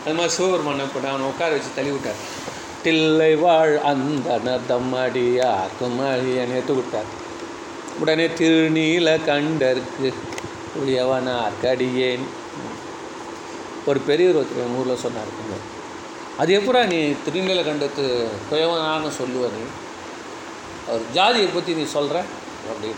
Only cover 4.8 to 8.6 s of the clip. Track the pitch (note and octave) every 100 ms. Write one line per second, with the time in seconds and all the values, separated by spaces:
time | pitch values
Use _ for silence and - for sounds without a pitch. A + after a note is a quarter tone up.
4.8 | B2+ B2+ B2+ B2 B2 B2 B2+ G2 F#2+ -
5.8 | B2 A#2+ C#3 B2+ C3 B2+ B2 B2+ B2 C3+
6.8 | A#2+ A2 G#2+ - - - - - - -
7.8 | - - D#3 D#3+ E3 D#3+ D#3+ D#3+